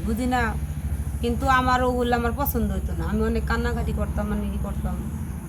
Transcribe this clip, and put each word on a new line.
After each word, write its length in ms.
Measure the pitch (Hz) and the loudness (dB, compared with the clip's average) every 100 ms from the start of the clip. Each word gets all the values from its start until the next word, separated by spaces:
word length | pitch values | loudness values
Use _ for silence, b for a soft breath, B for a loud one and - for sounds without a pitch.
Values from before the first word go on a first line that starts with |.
| 190 | 0
বুঝি 200 | 220 247 | 0 0
না, 280 | 254 233 - - - - - - - | 2 0 -2 -4 -4 -4 -4 -4 -2
কিন্তু 260 | 233 233 269 | -2 0 4
আমার 360 | 262 254 254 | 4 6 4
ওগুলো 320 | 254 247 240 240 | 4 2 2 2
আমার 160 | 233 240 | 2 0
পছন্দ 340 | 277 240 214 | 0 0 0
হইতো 220 | 190 185 - | 0 -2 -2
না। 80 | 180 | 0
আমি 180 | 208 | 2
অনেক 200 | 220 226 220 | 2 0 0
কান্নাকাটি 460 | 226 240 240 233 214 | 0 0 0 0 0
করতাম, 300 | 208 - 208 | 0 0 0
মানে 180 | 208 202 | 0 -2
ই 120 | 202 | -2
করতাম, 320 | 202 196 208 - 214 - - - | -2 -2 -2 -2 -4 -4 -6 -6